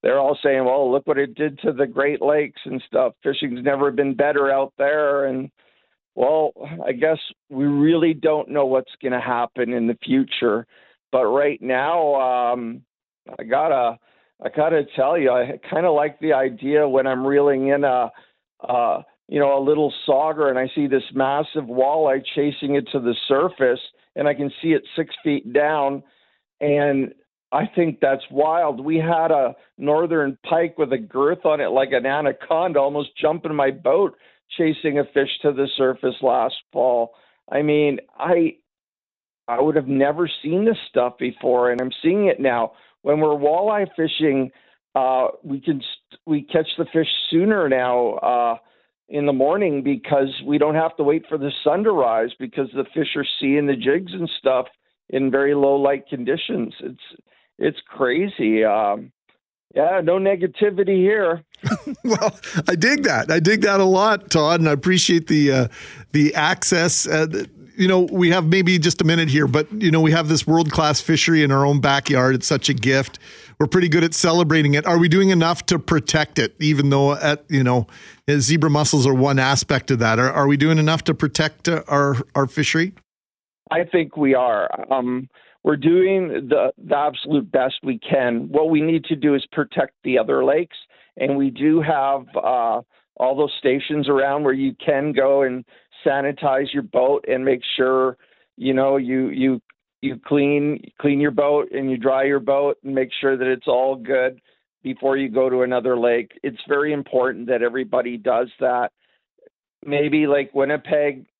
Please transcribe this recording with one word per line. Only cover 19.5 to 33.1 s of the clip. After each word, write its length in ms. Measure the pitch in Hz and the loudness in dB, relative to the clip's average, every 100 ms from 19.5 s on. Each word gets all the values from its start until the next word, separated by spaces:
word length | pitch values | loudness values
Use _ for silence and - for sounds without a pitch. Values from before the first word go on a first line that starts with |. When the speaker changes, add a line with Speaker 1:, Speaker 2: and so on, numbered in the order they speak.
| 139 | 2
Speaker 1:
a 60 | |
little 300 | 139 151 143 - - | 2 2 0 -2 0
sauger 440 | 139 156 151 143 | 2 2 0 0
and 80 | 127 | 0
I 100 | 131 | -2
see 120 | - 143 | -2 0
this 180 | 131 - | 0 -2
massive 500 | 135 135 143 156 156 | -2 0 0 -2 -6
walleye 580 | 123 123 135 160 151 135 - | -4 0 0 2 0 0 -2
chasing 400 | - 147 139 143 | -2 -4 -4 -4
it 120 | 139 117 | -4 -2
to 80 | 139 | -4
the 140 | 120 117 - | -4 -4 -2
surface 520 | 139 165 - 131 131 - _ _ | 0 0 0 0 0 -6 _ _
and 140 | - 147 | -4 -2
I 60 | |
can 160 | 143 143 - | -2 -6 -4
see 120 | 165 | 0
it 100 | 151 - | 0 -2
six 200 | - 165 - | -8 -8 -6
feet 300 | 160 143 113 | -4 -4 -2
down. 480 | 127 147 156 139 139 _ _ _ _ _ _ | 0 0 0 -2 -4 _ _ _ _ _ _
And 540 | 147 143 143 139 131 - _ _ _ | -2 0 0 0 -4 -10 _ _ _
I 160 | 139 208 | -4 -2
think 340 | - 165 - | -2 -2 0
that's 240 | 139 135 - | 0 0 -4
wild. 540 | 135 156 165 156 127 | 0 0 2 -2 -4
We 120 | 143 160 | -2 -2
had 340 | 160 165 165 | 0 0 2
a 240 | 151 123 - _ - | 2 0 -4 _ -8
northern 580 | 139 151 170 165 139 127 | -2 0 0 -2 -2 -6
pike 320 | - 165 165 - | -4 -2 -2 -4
with 160 | 139 | -4
a 60 | 127 | -4
girth 480 | 104 127 143 175 165 | -4 -2 0 0 -2
on 140 | 151 | 0
it 80 | 107 | 0
like 240 | 127 135 | 0 0
an 120 | 131 | 0
anaconda 760 | 131 143 147 - - 160 180 147 | -2 -2 -2 -4 -4 -2 0 0
almost 360 | 139 147 165 | 0 -2 -8